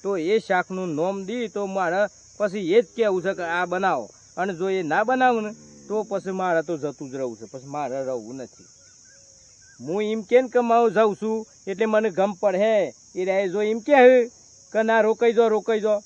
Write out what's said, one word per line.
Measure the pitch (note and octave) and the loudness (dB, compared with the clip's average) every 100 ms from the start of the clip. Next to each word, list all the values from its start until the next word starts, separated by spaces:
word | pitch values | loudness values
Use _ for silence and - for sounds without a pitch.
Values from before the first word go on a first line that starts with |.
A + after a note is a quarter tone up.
તો | F#3+ G3 | -2 -2
એ | D#3+ A3 | 0 0
શાકનું | - F#3 F3 F#3 F#3 | 2 -2 -2 -6 -6
નોમ | D3 F3 G3 | -2 -2 -4
દી | F#3+ B3 A3 | -8 -8 -6
તો | G#3 G3+ | -6 -6
મારે | F#3+ F3 F#3 G#3 - - - | -2 -2 0 -2 -6 -20 -6
પછી | G#3 G3+ E3+ | -4 -4 2
એ | G#3 | 2
જ | - - | 2 -2
કહેવું | G#3+ F#3 | 0 0
છે | F3+ | -2
કે | F3+ | -4
આ | E3+ F3 | -4 -2
બનાવો. | F3+ F3+ F#3+ D3 G2+ - - - | -2 0 0 -2 -6 -16 -16 -6
અને | F#3+ | -6
જો | E3 F#3+ | -4 -2
એ | F#3+ | -2
ના | D#3+ E3 | 0 0
બનાવું | A3 B3+ B3+ A#3 | 0 2 2 2
ને | G#3+ G#3+ - - - | -4 -10 -20 -20 -6
તો | G#3 | -6
પછી | G#3+ G3 E3 | -4 -6 -6
મારે | F#3+ F#3 E3 | -4 0 0
તો | D#3 D#3+ | -2 -6
જતું | D3 C3+ C#3 | -6 -10 -12
જ | |
રહું | C3+ C3 A2 | -6 -8 -8
છે, | |
પછી | A2 C3+ C3+ | -14 -16 -12
મારે | D3 C#3 C3+ | -8 -6 -6
રહવું | C3 B2+ G#2+ C3 | -6 -6 -8 -14
નથી. | A#2 - F2 - - - - - - - - - - - | -14 -18 -20 -20 -20 -20 -20 -20 -20 -20 -20 -20 -20 -16
હું | B2 G3 | -6 -4
એમ | G#3+ A3 | -4 -6
કેમ | F#3+ B3 B3+ | 2 2 4
કે | B3 | -2
હું | A#3+ A#3 A#3 | 2 2 4
જાઉં | F#3 A3 F#3+ | 2 2 0
છું | A3 A3 A3 - - | -4 -6 -8 -14 -10
એટલે | G3 A3 | -4 0
મને | G#3+ A3 | 2 0
ગમ | E3+ G3 | 0 -2
પડે. | G3 G#3 F#3 A3 G#3+ D#3 - - | 0 -2 2 2 2 0 -6 -14
એ | F3+ | -6
રહે | F#3 F#3+ G3 | -2 0 0
જો | G3 | -2
એમ | G#3 A3+ | -2 -2
કહે | G#3 C#4 B3 B3+ A#3+ - - - - | 4 8 8 8 2 -8 -20 -20 -6
કે | G#3 | -2
ના | A3 A3+ | 2 2
રોકાઈ | G#3+ A3 A#3 | 2 2 2
જાઓ, | G#3+ A3+ | 4 2
રોકાઈ | G#3+ F#3+ A3 | 2 0 -2
જાઓ | G#3+ G#3 | 0 -2